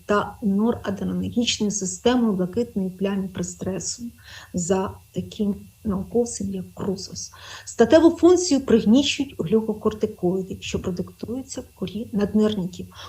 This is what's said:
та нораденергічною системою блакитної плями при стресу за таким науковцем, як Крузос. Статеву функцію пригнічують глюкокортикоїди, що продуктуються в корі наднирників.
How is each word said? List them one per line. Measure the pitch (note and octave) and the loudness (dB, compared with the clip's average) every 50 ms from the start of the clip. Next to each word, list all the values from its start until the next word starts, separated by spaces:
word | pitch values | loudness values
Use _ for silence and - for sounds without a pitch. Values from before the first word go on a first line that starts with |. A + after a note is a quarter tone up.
| - | -2
та | - G#3 G#3 G3+ - - - - | 0 2 2 0 -2 -4 -4 -2
нораденергічною | G3 G3 G3+ A3 A#3 A#3 - - G#3 G3 G#3 F#3+ F#3 F#3 F3+ F#3 F#3+ - A#3 A#3+ A#3 - - G#3+ G3+ | 0 2 2 2 2 0 -2 -4 -6 -6 -4 -4 -4 -4 -4 -4 -2 -2 0 0 0 0 0 -2 -2
системою | G3+ - F#3+ F3+ - - - A#3+ B3+ B3 A#3 A3 G3 | -2 -2 -4 -6 -4 0 2 2 4 4 4 2 2
блакитної | F#3 F3+ F3+ - A#3 A#3+ A#3+ - G3+ F#3+ F#3 | 0 0 -2 -2 -2 -4 -2 -2 -4 -4 -4
плями | F#3 - F#3+ G3 G3+ G3 F#3+ F#3 - | -4 -4 -4 -2 -2 -2 -4 -4 -6
при | F3+ F3 | -8 -8
стресу | F3 - - F#3+ F#3 F#3+ E3+ - - - - A#3+ A#3+ - - - - - - - - - | -8 -8 -8 -8 -6 -6 -6 -6 -8 -8 -10 -10 -12 -14 -16 -20 -20 -20 -20 -14 -8 -6
за | F#3 E3+ E3+ F#3+ F#3+ F#3+ G3 - - - _ - | -4 0 2 2 2 0 -2 -6 -10 -16 _ -8
таким | F#3 F#3 - - - G#3 G3+ F#3+ - - - - _ - | -8 -8 -8 -6 -4 -2 -2 -2 -4 -6 -18 -18 _ -6
науковцем, | A3 F#3 F#3+ F#3+ - - A#3 A#3+ A#3 - - G3+ G3 F#3+ | -4 -4 -4 -4 -2 -2 -2 -2 -2 -4 -6 -6 -6 -6
як | F#3 F3+ - - | -6 -8 -10 -12
Крузос. | - - G3+ F#3 - - - - - - - - - - - - - - | -8 -4 -4 -4 -4 -6 -10 -12 -12 -14 -14 -14 -18 -18 -18 -18 -16 -16
Статеву | - - - A#3 A3+ D#4 D#4+ D#4 E4 | -4 2 2 4 8 8 8 8 8
функцію | E4 - D#4+ E4+ F4+ F4 - - C#4+ C4 | 6 6 6 6 8 6 4 4 2 2
пригнічують | - - A3 A3+ - G3+ A3+ C#4 C#4+ - - - C#4 - - - | 4 4 4 4 6 6 6 6 6 4 0 -2 -4 -4 -4 -6
глюкокортикоїди, | - D#3 G#3+ A3 A3 A3 G#3 - - G#3+ G#3+ - A3+ G3+ - - F#3 F3 F#3 F#3+ F#3 - - - | -2 2 2 2 2 0 -4 -2 -2 -2 -2 -2 -2 -4 -2 -2 0 0 0 0 -2 -6 -8 -10
що | - - - F3 - | -8 -6 -6 -4 -4
продуктуються | F3+ F3+ F3 F3+ - - - - - A#3 C4 C4 - - C4 | -4 -4 -4 -6 -8 -10 -12 -10 -8 -8 -8 -8 -10 -12 -12
в | B3 - - - | -14 -14 -12 -10
корі | G3 F3+ F3+ G#3 A#3 - - | -8 -8 -6 -8 -8 -4 -2
наднирників. | G3+ G3+ G3 - G#3+ G#3+ G#3+ G#3+ G3 F3 - - - - - - - - | -2 0 2 2 4 2 2 2 0 -4 -6 -6 -10 -14 -14 -16 -18 -20